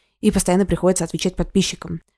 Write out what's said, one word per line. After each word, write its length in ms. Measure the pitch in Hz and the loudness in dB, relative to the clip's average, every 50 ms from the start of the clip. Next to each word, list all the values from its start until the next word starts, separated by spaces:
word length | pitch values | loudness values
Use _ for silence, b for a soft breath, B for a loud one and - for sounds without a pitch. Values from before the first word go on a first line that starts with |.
| _ _ _ _ | _ _ _ _
и 120 | - 208 | 0 2
постоянно 340 | - 196 - 185 180 190 196 | 2 2 2 2 2 2 2
приходится 380 | 175 - - - 180 185 - 170 | 0 0 2 2 2 2 0 -2
отвечать 320 | - - - - 185 - | -6 -4 -4 -4 -4 -2
подписчикам. 680 | - 170 - - 196 175 - - - - - 170 160 - _ _ | -4 -4 0 0 0 0 0 -4 -10 -10 -12 -12 -12 -12 _ _